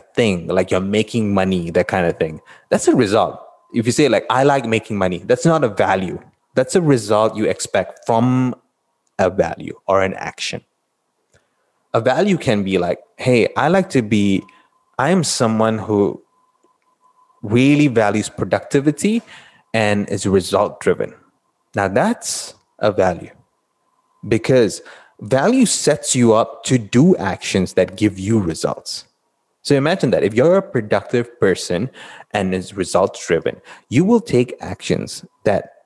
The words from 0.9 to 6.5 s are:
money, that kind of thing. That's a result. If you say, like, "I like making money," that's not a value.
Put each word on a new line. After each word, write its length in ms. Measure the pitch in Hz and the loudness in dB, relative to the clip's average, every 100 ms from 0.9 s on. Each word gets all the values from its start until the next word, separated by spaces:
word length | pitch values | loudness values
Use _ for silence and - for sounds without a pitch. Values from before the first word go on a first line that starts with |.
| 104 110 120 107 | -2 -2 -2 0
money, 360 | 101 95 92 85 | 0 0 -2 -2
that 180 | 85 87 | -2 0
kind 180 | 98 85 | 0 0
of 100 | 80 | -2
thing. 220 | 80 80 - - - | -4 -8 -18 -16 -4
That's 180 | 220 - | -2 2
a 80 | 311 | 2
result. 480 | 110 107 87 - - - _ | 2 2 0 -4 -18 -20 _
If 120 | - 117 | -4 -2
you 60 | |
say, 160 | 120 147 | 2 2
like, 180 | 101 - | 2 0
"I 140 | 120 | 2
like 220 | 139 139 117 | 2 2 0
making 320 | 110 - 104 | -2 -2 -2
money," 200 | 92 87 - | -2 -2 -2
that's 200 | 127 165 | 0 2
not 200 | 165 123 | 2 0
a 20 | |
value. 520 | 101 98 98 90 85 - _ _ | 0 0 0 -2 -8 -14 _ _